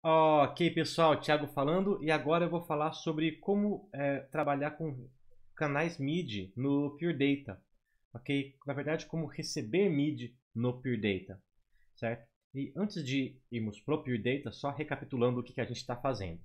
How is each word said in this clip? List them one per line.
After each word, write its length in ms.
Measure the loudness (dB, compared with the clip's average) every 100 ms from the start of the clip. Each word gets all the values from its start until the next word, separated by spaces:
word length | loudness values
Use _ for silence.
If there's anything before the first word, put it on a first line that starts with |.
Ok, 640 | 6 6 8 6 4 4 2
pessoal, 480 | 2 0 4 6 4
Thiago 260 | 2 2 2
falando, 560 | 0 2 2 2 0
e 80 | 2
agora 340 | 0 4 2
eu 60 | 2
vou 160 | -2 -2
falar 260 | -2 0
sobre 440 | -2 -4 0 0 -2
como, 520 | 0 2 2 -2 -8
é, 260 | -2 -2 -2
trabalhar 540 | -4 -2 0 0 -2
com 360 | -4 -6 -6 -12 _ -20 -20 -20
canais 420 | -4 0 0 0 -2
midi 560 | -2 -2 -2 -6 -6 -4
no 400 | 2 2 0 -2
Pure 180 | -2 2
Data, 480 | 2 2 -2 -14 _ _ _ _ _
ok? 460 | -12 -2 -2 -2 _ -8
Na 80 |
verdade, 320 | -4 -2 -4 -4
como 200 | -6 -6
receber 640 | -6 -6 -6 0 2 4
midi 480 | 4 0 -2 -10 _ _
no 300 | -2 -2 -2
Pure 180 | -2 0
Data, 400 | 2 0 -4 -18 _ _ _ _ _
certo? 340 | _ -4 -4 -10 _ _
E 200 | -10 -8 -4
antes 300 | -4 -4 -2
de 340 | -2 -2 -8 _
irmos 300 | -6 -4 -6
pro 240 | -4 -4
Pure 180 | -2 -2
Data, 300 | 0 -2 -6
só 220 | -8 -8
recapitulando 680 | -6 -6 -6 -6 0 2 0
o 60 |
que 80 | -6
que 80 | -6
a 40 |
gente 220 | -4 -6 -8
tá 80 |
fazendo. 460 | -4 -2 -4 -6 -10